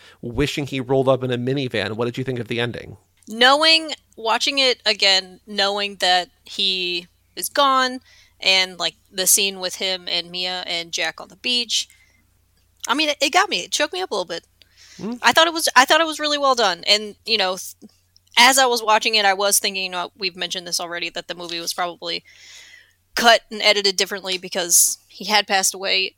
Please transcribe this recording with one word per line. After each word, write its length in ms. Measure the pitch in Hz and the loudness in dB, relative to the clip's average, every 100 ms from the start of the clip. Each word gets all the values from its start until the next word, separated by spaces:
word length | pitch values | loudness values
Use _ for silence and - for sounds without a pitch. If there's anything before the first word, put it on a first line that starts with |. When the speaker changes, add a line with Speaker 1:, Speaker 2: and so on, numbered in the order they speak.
| - - | -20 -14
Speaker 1:
wishing 460 | 120 117 143 - 139 | -6 -2 0 -2 -4
he 120 | 135 | -4
rolled 300 | 123 135 131 | 0 2 4
up 140 | 127 | 2
in 80 | 127 | 2
a 60 | 123 | -2
minivan, 560 | 123 139 127 110 101 | 0 -2 -2 -2 -2
what 120 | 107 120 | -2 -4
did 120 | 127 | -4
you 60 | |
think 140 | 131 123 | -4 -6
of 100 | 113 | -4
the 120 | 117 | -2
ending? 380 | 120 - - 101 _ _ - | -2 -4 -12 -18 _ _ -10
Speaker 2:
Knowing, 680 | 220 254 285 320 320 311 - _ - | -4 0 2 4 2 0 -12 _ -8
watching 440 | 220 233 294 277 | -2 -2 -2 0
it 220 | 262 233 214 | 0 0 -2
again, 540 | 208 202 190 185 185 - | 0 2 2 0 -10 -8
knowing 480 | 202 196 202 202 196 | -2 0 0 -4 -2
that 340 | 185 180 175 _ | 2 2 0 _
he 640 | - - 196 185 180 175 175 _ _ - | -12 -4 -2 -2 -2 -6 -8 _ _ -12
is 140 | 180 | -4
gone, 520 | - 277 262 254 254 - _ _ _ | 2 2 4 0 -4 -14 _ _ _
and, 380 | 190 190 185 180 | 2 2 2 -2
like, 180 | 170 - _ | -6 -6 _
the 140 | 190 185 | -4 2
scene 340 | - 196 190 | 2 2 -4
with 160 | 180 - | -8 -4
him 320 | 196 185 180 | -4 -4 -4
and 220 | 175 175 | -6 -6
Mia 340 | 180 180 180 180 | -8 -6 -6 -6
and 240 | 170 170 | -8 -6
Jack 280 | 180 160 - | -4 -4 -6
on 80 | 151 | -14
the 80 | 175 | -8
beach, 500 | 247 247 226 - - _ _ _ _ _ _ _ _ _ - | -2 -2 -2 -4 -6 _ _ _ _ _ _ _ _ _ -4
I 60 | |
mean, 160 | 262 302 | 0 0
it, 80 | 285 | 0
it 80 | 285 | 0
got 180 | 349 403 | 2 0
me. 120 | 196 | -2
It 100 | 175 | -4
choked 220 | - 302 | -2 -2
me 80 | 370 | -4
up 100 | 370 | -6
a 20 | |
little 120 | 233 175 | -6 -6
bit. 200 | 170 - _ _ _ - - | -8 -12 _ _ _ -20 -12
Speaker 1:
Mm. 180 | 214 240 | -10 0
Speaker 2:
I 80 | - | 4
thought 160 | 320 330 | 6 4
it 60 | |
was, 160 | 330 - 247 | 2 2 4
I 100 | 262 | 6
thought 160 | 320 | 6
it 60 | 320 | 4
was 120 | 302 | -2
really 180 | 302 294 | -2 0
well 160 | 277 | 2
done. 300 | 247 202 170 - | 4 2 0 -2
And, 300 | 208 208 - - | -4 -4 -12 -4
you 120 | 220 | -2
know, 180 | 185 185 | 0 -4
th-, 360 | - - - _ _ _ _ - | -10 -18 -20 _ _ _ _ 4
as 200 | 247 269 | 6 6
I 60 | 262 | 4
was 180 | 233 | 2
watching 320 | 214 220 233 220 | 2 2 4 2
it, 100 | 196 | 4
I 80 | |
was 240 | 190 202 196 | 4 2 2
thinking, 240 | 208 190 | 0 -4
you 60 | 185 | -6
know, 220 | 180 175 - | -6 -8 -6
we've 180 | 185 180 | -6 -6
mentioned 320 | 175 185 175 | -8 -8 -6
this 120 | 165 | -6
already, 280 | 175 170 170 | -4 -6 -8
that 180 | 175 170 | -8 -10
the 60 | 175 | -10
movie 240 | 170 170 | -10 -8
was 120 | 170 | -8
probably 500 | - 175 165 170 170 - - - - - - - _ _ - | -4 -6 -6 -8 -8 -10 -20 -20 -20 -20 -20 -20 _ _ 2
cut 260 | 233 220 - | 4 4 2
and 120 | 214 | -2
edited 340 | 208 202 202 185 | 0 2 0 0
differently 420 | 190 202 185 185 | -2 -4 -6 -6
because 600 | 180 196 170 - - - _ | -6 -6 0 2 2 -2 _
he 180 | - 190 | -12 2
had 220 | 208 202 | 2 4
passed 260 | 196 190 | 2 0
away. 420 | 190 190 190 190 | -2 -2 -2 -2